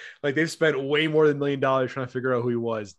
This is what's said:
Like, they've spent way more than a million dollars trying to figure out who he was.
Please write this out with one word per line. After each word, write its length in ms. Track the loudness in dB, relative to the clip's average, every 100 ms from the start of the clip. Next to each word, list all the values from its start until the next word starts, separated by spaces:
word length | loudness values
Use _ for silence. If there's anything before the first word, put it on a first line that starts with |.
| -20 -6
Like, 120 | -4
they've 160 | 0 -2
spent 320 | 0 0 0
way 260 | 0 0 2
more 180 | 4 4
than 100 | 4
a 20 |
million 220 | -2 0
dollars 320 | 2 2 0
trying 140 | -4 -8
to 60 |
figure 220 | -4 -2
out 80 | 0
who 60 | 0
he 80 | -2
was. 380 | -2 -6 -8